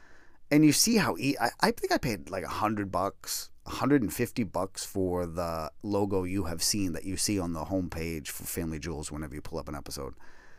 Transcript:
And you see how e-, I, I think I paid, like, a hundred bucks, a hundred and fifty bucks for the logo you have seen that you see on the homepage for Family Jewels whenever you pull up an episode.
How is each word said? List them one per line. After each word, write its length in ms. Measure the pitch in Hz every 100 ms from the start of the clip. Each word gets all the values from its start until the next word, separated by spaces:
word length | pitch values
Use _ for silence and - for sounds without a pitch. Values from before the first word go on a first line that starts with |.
| - - - - -
And 140 | 147
you 80 | 151
see 240 | - 220 226
how 200 | 120 87
e-, 180 | 131 -
I, 100 | 120 -
I 100 | 196
think 220 | 247 381
I 60 | 339
paid, 320 | 127 95 73
like, 140 | 95
a 40 | 76
hundred 420 | - 107 104 98
bucks, 600 | 90 98 - - - - - -
a 40 |
hundred 300 | - 123 143
and 120 | 92
fifty 320 | - 120 -
bucks 380 | 90 87 95 -
for 420 | - 98 92 90 85
the 440 | 82 85 82 78 -
logo 420 | 104 101 101 95
you 200 | 90 98
have 180 | 92 85
seen 320 | - 104 95
that 100 | 80
you 140 | 95 95
see 200 | - 101
on 140 | 87
the 140 | 82 78
homepage 600 | 95 85 82 82 80 65
for 160 | -
Family 340 | - - 82 78
Jewels 340 | 82 76 80
whenever 220 | 73 76
you 80 | 73
pull 160 | - 80
up 100 | 69
an 60 |
episode. 400 | 73 - 71 65 - - - -